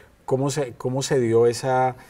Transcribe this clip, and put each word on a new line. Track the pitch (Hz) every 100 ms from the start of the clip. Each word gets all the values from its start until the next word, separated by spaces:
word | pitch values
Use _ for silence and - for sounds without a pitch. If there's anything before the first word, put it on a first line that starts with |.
| - _
¿Cómo | - 131 139
se, | 139 127
cómo | - 127 131
se | 135 139
dio | 117 113 120
esa, | 113 135 127 127 127 -